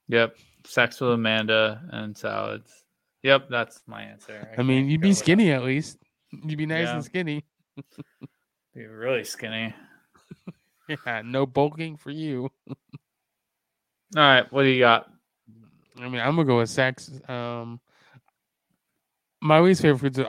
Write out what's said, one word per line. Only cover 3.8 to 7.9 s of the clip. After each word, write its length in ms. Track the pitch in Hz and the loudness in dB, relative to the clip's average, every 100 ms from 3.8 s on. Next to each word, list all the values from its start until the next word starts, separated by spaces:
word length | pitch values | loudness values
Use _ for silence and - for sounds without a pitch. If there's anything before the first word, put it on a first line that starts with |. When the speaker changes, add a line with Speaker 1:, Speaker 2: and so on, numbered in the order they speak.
| - | -20
Speaker 1:
my 160 | 110 | -20
answer. 460 | 107 107 - 107 107 113 | -20 -20 -20 -20 -14 -4
I 40 | |
Speaker 2:
I 40 | |
mean, 180 | 131 131 | 0 0
Speaker 1:
can't 80 | 135 | 0
Speaker 2:
you'd 80 | 156 | 0
Speaker 1:
go 20 | |
Speaker 2:
be 60 | 190 | 2
Speaker 1:
without 80 | 196 | 2
Speaker 2:
skinny 300 | - 185 202 | 4 4 4
at 100 | 135 | 2
least. 360 | 127 135 156 - _ _ _ | -2 -4 -6 -14 _ _ _
You'd 240 | - 156 151 | -16 -10 -8
be 80 | 156 | -6
nice 200 | 160 165 | -4 -4
Speaker 1:
Yeah. 60 | 120 | -6
Speaker 2:
and 80 | |
skinny. 400 | - 185 170 147 - _ _ - | -8 -8 -6 -8 -12 _ _ -20
<laughs> 1000 | - | -20